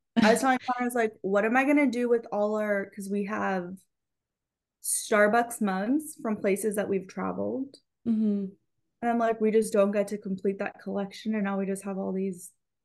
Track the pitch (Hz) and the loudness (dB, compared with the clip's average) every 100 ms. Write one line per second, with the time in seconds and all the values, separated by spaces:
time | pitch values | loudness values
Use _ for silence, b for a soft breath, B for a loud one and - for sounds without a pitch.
0 | _ 233 214 233 262 254 - 247 247 240 | _ 4 6 6 4 0 0 -2 -2 0
1 | 220 - 190 202 220 254 269 294 277 240 | -2 -2 0 2 2 2 4 4 4 2
2 | 240 233 - 208 208 214 214 202 196 - | 0 0 0 -2 0 0 0 -2 -4 -10
3 | 196 202 202 214 196 190 175 190 _ _ | -6 -4 -2 -2 -2 -2 -4 -12 _ _
4 | _ _ _ _ _ _ _ _ - - | _ _ _ _ _ _ _ _ -6 -6
5 | - 208 208 233 240 - 208 185 220 302 | 0 4 6 4 0 -2 -2 0 0 0
6 | - - 233 208 208 196 220 202 190 190 | -2 -6 -4 -2 0 0 0 -2 -2 -2
7 | 185 190 190 185 202 254 277 - _ _ | -4 -8 -6 -4 -4 -4 -8 -12 _ _
8 | 233 220 214 202 196 196 _ _ _ - | -2 0 0 0 -4 -10 _ _ _ -6
9 | 240 233 226 220 214 220 214 208 196 202 | -2 2 2 2 4 4 4 4 4 2
10 | 202 208 190 190 196 196 202 - 196 196 | -2 -4 -6 -2 -2 -2 -6 -8 -8 -6
11 | 196 - 214 214 196 196 190 196 196 190 | -6 -8 -4 -2 -2 -2 -2 -4 -6 -6
12 | 196 190 190 175 - _ _ _ | -4 -4 -4 -6 -14 _ _ _